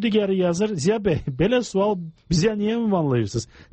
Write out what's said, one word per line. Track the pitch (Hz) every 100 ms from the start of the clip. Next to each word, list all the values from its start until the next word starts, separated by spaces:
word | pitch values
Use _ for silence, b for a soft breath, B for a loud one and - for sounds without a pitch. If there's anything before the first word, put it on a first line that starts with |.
digəri | 226 214 202 190
yazır. | 180 170 214 190
Ziya | 151 226
bəy, | 196 147 -
belə | 127 185 247
sual | 226 196 202 202 165 - -
bizə | 165 208
niyə | 214 208 233
ünvanlayırsınız? | 226 190 147 123 104 117 - B B